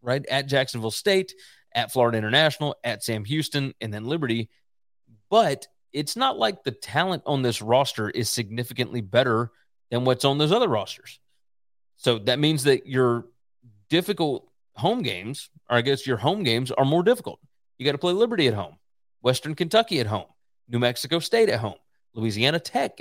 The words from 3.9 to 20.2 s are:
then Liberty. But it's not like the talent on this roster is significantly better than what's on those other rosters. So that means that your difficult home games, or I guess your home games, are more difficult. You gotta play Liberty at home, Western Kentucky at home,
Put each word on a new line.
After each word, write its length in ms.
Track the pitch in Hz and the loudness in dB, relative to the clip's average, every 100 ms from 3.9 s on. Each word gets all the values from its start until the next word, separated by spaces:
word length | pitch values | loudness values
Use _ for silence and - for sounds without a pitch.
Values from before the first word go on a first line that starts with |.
then 140 | 107 117 | -6 -4
Liberty. 420 | 165 127 117 113 _ _ _ _ _ _ 113 - | -4 -2 -2 -4 _ _ _ _ _ _ _ 2
But 380 | 214 180 139 - _ _ | 4 4 0 -10 _ _
it's 240 | 143 147 226 | -8 -6 -2
not 220 | 254 202 | -2 0
like 240 | 220 196 | -2 -2
the 80 | 131 | -8
talent 520 | 110 - 147 185 175 - | -10 -4 -2 0 -2 -2
on 160 | 139 | 0
this 180 | 123 110 | 0 -2
roster 480 | 107 127 139 - 107 | 2 2 2 -2 -6
is 220 | - 113 | -4 -4
significantly 680 | - 101 113 120 120 123 120 | -4 -6 -6 -8 -6 -6 -4
better 500 | 95 120 131 110 120 _ _ _ - | 0 2 4 2 0 _ _ _ -6
than 140 | 120 | 0
what's 200 | 127 123 | 2 2
on 140 | 139 143 | 2 2
those 140 | 151 | 2
other 160 | 220 220 | 2 2
rosters. 520 | 110 95 - - - _ _ _ _ _ _ _ _ | -2 -4 -14 -18 -20 _ _ _ _ _ _ _ _
So 220 | 131 113 | -2 0
that 180 | 107 127 | 0 2
means 260 | 151 156 | 2 2
that 220 | 139 131 - | 2 2 2
your 400 | 131 127 120 - _ _ _ 120 _ - | 2 2 2 -6 _ _ _ _ _ -2
difficult 580 | 165 185 185 156 123 _ _ _ | -2 0 -2 -2 -2 _ _ _
home 280 | - 156 247 | -4 -2 0
games, 480 | 135 90 104 143 - _ - | -4 -6 -8 -12 -14 _ 0
or 80 | 120 | 2
I 60 | |
guess 240 | 123 139 131 | 2 -2 -2
your 100 | 113 | 0
home 280 | 139 208 | 0 0
games, 260 | 151 113 123 | 0 0 -2
are 140 | - | 0
more 180 | 135 170 | 2 4
difficult. 380 | 180 240 - - _ _ _ - | 4 0 -2 -16 _ _ _ -4
You 60 | |
gotta 140 | 135 139 | -2 0
play 140 | 175 | 0
Liberty 360 | 185 233 220 131 | 2 2 2 2
at 60 | |
home, 220 | 104 80 - _ _ _ _ | 2 -6 -12 _ _ _ _
Western 340 | 123 127 151 | 0 0 -2
Kentucky 460 | 151 170 220 226 160 | -6 2 2 2 0
at 60 | 107 | -2
home, 200 | 104 | -4